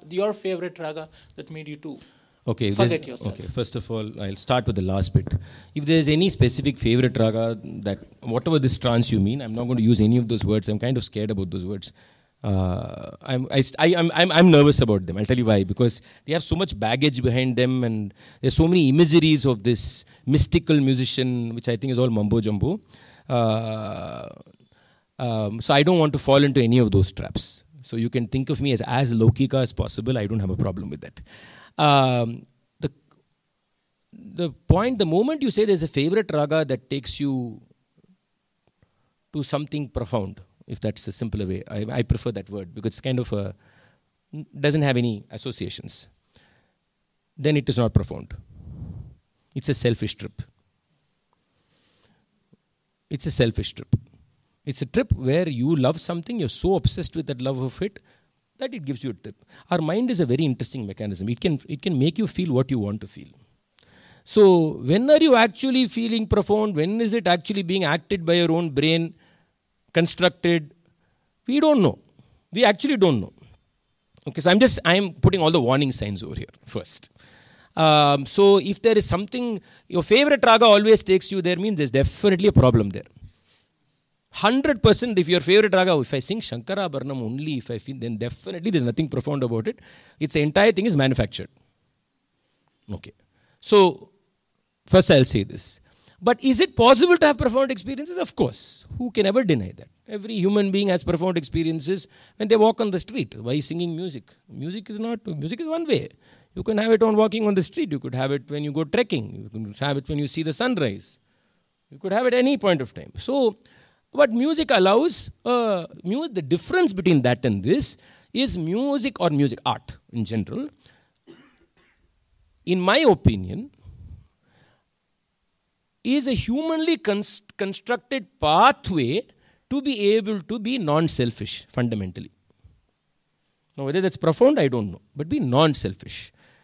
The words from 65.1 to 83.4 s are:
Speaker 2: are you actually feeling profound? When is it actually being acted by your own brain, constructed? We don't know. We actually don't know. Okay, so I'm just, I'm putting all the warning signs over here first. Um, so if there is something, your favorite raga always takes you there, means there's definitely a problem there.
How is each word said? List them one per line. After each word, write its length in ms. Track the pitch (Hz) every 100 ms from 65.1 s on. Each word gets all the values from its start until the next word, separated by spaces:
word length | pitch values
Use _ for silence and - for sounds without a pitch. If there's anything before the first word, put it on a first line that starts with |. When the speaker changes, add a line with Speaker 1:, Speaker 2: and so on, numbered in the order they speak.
Speaker 2:
are 80 | 302
you 180 | 320 240
actually 500 | 226 - 269 254 233
feeling 400 | 226 233 226 220
profound? 480 | 208 - 214 214
When 260 | 160 160 220
is 140 | 226
it 120 | 226 180
actually 360 | 175 - 202
being 220 | 170 190
acted 420 | 160 160 - 196 165
by 80 |
your 180 | 175 170
own 180 | 165 170
brain, 440 | 135 151 165 165 - _ _ _ _ _ _ _
constructed? 800 | 165 165 - 180 - 175 170 147 _ _ _ _ _ _ _ -
We 140 | 277
don't 200 | 311 285
know. 180 | 156 - _ _ _ _ _
We 120 | 190
actually 320 | 233 202 277 254
don't 240 | 185 120
know. 120 | 90 - - _ _ _ _ _ _ _ -
Okay, 140 | 147
so 80 | 156
I'm 100 | 202
just, 180 | 247 -
I'm 300 | 165 185 196
putting 260 | - - 196
all 100 | 156
the 100 | 170
warning 320 | 120 135 139
signs 300 | 123 104 95
over 120 | 82
here 200 | - - _ -
first. 440 | 107 - - - _ _ _ _ _ _
Um, 520 | - 160 151 143 143 131
so 320 | - 202 196
if 240 | 170 196
there 160 | 226 220
is 80 | -
something, 540 | 185 202 247 240 208 - _ _
your 140 | 175
favorite 420 | 156 233 294 277
raga 220 | 240 226 233
always 360 | 208 214 220
takes 300 | - 185 -
you 80 | 196
there, 160 | 175 175
means 220 | 208 180
there's 140 | 139
definitely 560 | 131 135 - 202 185 202
a 40 |
problem 380 | - 127 117 101
there. 160 | 90 - - - _